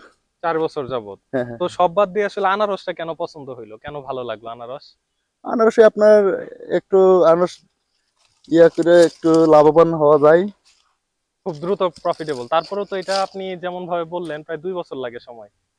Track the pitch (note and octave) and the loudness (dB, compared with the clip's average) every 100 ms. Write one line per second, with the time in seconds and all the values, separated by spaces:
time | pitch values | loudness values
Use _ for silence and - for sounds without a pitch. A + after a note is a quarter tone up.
0 | - _ _ _ E3+ D#3+ D#3+ - B2+ B2+ | -6 _ _ _ -8 -6 -6 -8 -8 -8
1 | G#2 G2 _ C3+ B2 A#2 F3+ - F3+ E3+ | -10 -18 _ -8 -8 -6 -8 -2 -2 0
2 | G3+ F#3 G3+ G#3 F#3+ G3 G#3 G3 - E3+ | -2 -2 -6 -4 -4 -2 -4 -4 -8 -10
3 | E3 D#3+ E3+ D#3+ C3+ B2 G#2+ A2 D3 D3 | -10 -10 -12 -12 -16 -16 -18 -18 -16 -16
4 | C3 C3 A#2+ G#2+ A#2 A#2 A#2 C#3 _ _ | -12 -12 -10 -12 -14 -16 -16 -16 _ _
5 | _ _ _ _ - A#3+ A3 A3+ A3 G#3 | _ _ _ _ -8 -2 0 4 2 4
6 | G#3+ G#3+ G3 E3+ - - - F3+ - F#3+ | 4 4 2 -4 -10 -18 -6 -6 0 2
7 | F#3+ F#3 E3 E3+ F3 - _ _ _ _ | 4 6 4 2 0 -6 _ _ _ _
8 | _ _ _ _ _ D#3+ E3 - E3 F3 | _ _ _ _ _ 4 4 4 2 4
9 | E3 - E3 D#3+ D#3+ D3+ D3+ D3+ E3 E3 | 4 2 0 2 6 6 6 4 2 2
10 | D3 D3+ D3 E3+ G3+ - _ _ _ _ | 2 4 6 4 2 -8 _ _ _ _
11 | _ _ _ _ - D3+ E3+ G3+ F#3+ - | _ _ _ _ -14 -10 -6 -2 -4 -4
12 | F3 E3 D#3 C3+ B2 D#3+ D#3+ G3+ G3+ G3 | -8 -6 -8 -8 -4 -4 -4 -10 -8 -10
13 | F3+ G3 F#3+ G3 F#3+ F#3 F3+ F3+ F3+ F3 | -6 -4 -4 -8 -12 -10 -10 -10 -8 -8
14 | E3 F3 F3 D3+ D#3 D#3+ E3+ F#3 E3+ C#3+ | -6 -10 -10 -12 -12 -10 -8 -10 -10 -12
15 | B2+ A#2+ - A#2 G#2 _ _ | -12 -14 -20 -20 -20 _ _